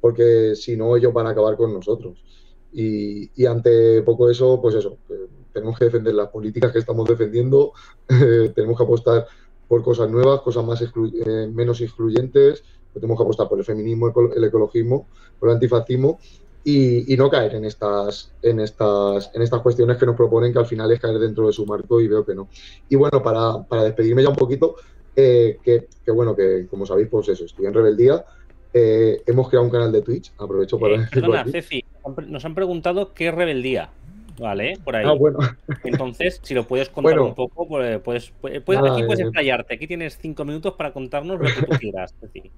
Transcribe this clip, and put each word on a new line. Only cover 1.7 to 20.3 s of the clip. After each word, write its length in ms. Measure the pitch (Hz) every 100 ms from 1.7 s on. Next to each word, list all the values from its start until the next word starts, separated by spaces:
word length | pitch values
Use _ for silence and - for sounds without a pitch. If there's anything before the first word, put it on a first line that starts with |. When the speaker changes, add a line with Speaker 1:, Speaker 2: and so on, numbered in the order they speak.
Speaker 1:
nosotros. 500 | 98 92 110 92 87 - - - - -
Y, 560 | 151 110 107 104 101 98 -
y 40 | 123
ante 560 | 117 117 117 113 113
poco 280 | 110 117 120
eso, 300 | 120 127 127
pues 140 | 117
eso, 240 | 107 98 - -
que 60 | 95 95 - -
tenemos 240 | - 110 117
que 80 | 120
defender 260 | 113 110
las 160 | 104 101
políticas 440 | 110 107 107 123
que 80 | 117
estamos 280 | 117 113 110
defendiendo, 640 | 117 110 113 123 139 147 - -
<laughs> 180 | - -
eh, 420 | 127 131 117 110
tenemos 220 | 113 110 117
que 80 |
apostar 400 | 120 120 120 117 - - - - -
por 160 | 117
cosas 280 | 113 117 110
nuevas, 320 | 117 131 139
cosas 200 | 131 120
más 200 | 113 117
exclu-, 320 | 117 117 110 113 110
eh, 220 | 110 107
menos 320 | 113 120 117
excluyentes, 840 | 117 - 113 113 131 139 139 151 - - -
tenemos 240 | - 113 110
que 60 |
apostar 260 | 107 110 101
por 80 | 98
el 80 |
feminismo, 440 | 98 107 110 113 117
eco-, 260 | 120 120
el 80 | -
ecologismo, 640 | 110 113 107 117 117 131 - - - -
por 100 | 117
el 60 |
antifascismo 640 | 117 123 120 117 127 135 165 - - - -
y, 500 | 147 143 131 120 120
y 20 | 131
no 140 | 139
caer 240 | 139 107
en 100 | 107
estas, 680 | 107 104 104 101 101 101 - -
en 160 | 117 113
estas, 720 | 107 - 107 101 101 101 98
en 100 | 113
estas 180 | 117 120
cuestiones 360 | 123 117 120 120
que 100 | 123
nos 100 | 117
proponen, 360 | 117